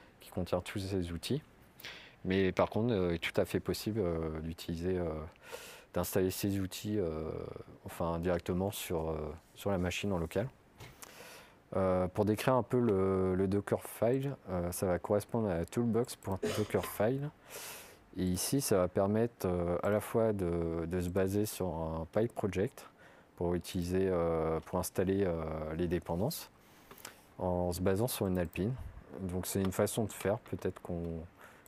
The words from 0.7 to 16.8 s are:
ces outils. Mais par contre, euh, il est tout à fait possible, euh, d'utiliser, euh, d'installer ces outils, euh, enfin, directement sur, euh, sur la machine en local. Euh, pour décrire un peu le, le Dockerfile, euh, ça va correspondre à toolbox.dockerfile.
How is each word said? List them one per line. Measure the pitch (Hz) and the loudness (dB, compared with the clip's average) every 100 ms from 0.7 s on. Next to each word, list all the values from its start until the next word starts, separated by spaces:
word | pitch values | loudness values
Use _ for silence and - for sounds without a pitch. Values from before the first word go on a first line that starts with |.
| 101 | -6
ces | 95 98 87 | -2 -2 -2
outils. | 85 - 139 - - - - - - - - | -4 -2 -4 -4 -20 -20 -16 -16 -16 -20 -8
Mais | 92 95 95 | 0 4 4
par | - 85 | 4 2
contre, | 107 117 | 2 2
euh, | 101 90 | 2 2
il | 82 | 0
est | |
tout | - - | 0 0
à | |
fait | 107 95 | 0 0
possible, | - 85 110 110 | -2 -4 -2 0
euh, | 87 82 80 80 | 0 0 -2 -4
d'utiliser, | 82 80 - 82 90 90 | -6 -8 -6 -4 -2 0
euh, | 85 78 85 - - - - - - | -2 -4 -10 -14 -16 -14 -14 -18 -6
d'installer | 90 87 101 92 | -4 0 2 2
ces | - 101 98 | 2 0 0
outils, | 92 - 107 107 | -2 -6 -4 0
euh, | 85 78 80 85 - - - - | 0 -2 -4 -6 -8 -12 -16 -16
enfin, | 98 - 85 85 | -12 -4 -2 0
directement | 90 87 - 90 98 | 0 0 0 0 0
sur, | - - 82 80 | -2 -4 -2 -2
euh, | 78 76 80 - | -4 -6 -10 -16
sur | - 101 | -6 -2
la | 95 | 0
machine | 90 - 104 | 0 -2 -2
en | 90 | -2
local. | 82 98 131 - - - - - - - - - - - - 95 | -2 -2 -4 -6 -20 -20 -20 -18 -20 -18 -18 -20 -20 -20 -6 0
Euh, | 95 92 90 | 2 2 2
pour | - | 2
décrire | 104 104 - | 2 4 4
un | 127 | 2
peu | 107 127 | 4 2
le, | 117 95 95 95 92 | 4 4 4 4 4
le | 92 95 | 2 2
Dockerfile, | 101 - 110 - - 113 135 139 135 - | 2 2 -2 -2 0 2 2 -2 -6 -4
euh, | 90 87 | -2 -2
ça | - 95 | 0 0
va | 87 | 0
correspondre | - 104 - 117 107 | 2 0 2 -2 0
à | 85 85 | 0 -2
toolbox.dockerfile. | 120 120 113 - - - 95 - 107 104 98 | 0 2 2 0 -4 -4 -2 -2 0 0 0